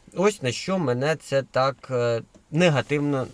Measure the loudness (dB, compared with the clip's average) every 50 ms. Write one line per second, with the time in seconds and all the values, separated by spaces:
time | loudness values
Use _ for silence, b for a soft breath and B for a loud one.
0 | B -10 -4 0 2 2 0 0 -2 -4 -4 -4 -4 -4 -2 0 0 0 0 0
1 | 0 0 -2 -2 -4 -2 -2 -2 -2 0 0 0 0 0 -2 -4 -8 -6 -2 0
2 | 0 0 0 -2 -4 -8 _ -20 _ _ 0 2 4 4 4 2 0 0 -2 0
3 | 0 0 0 -2 -2 -6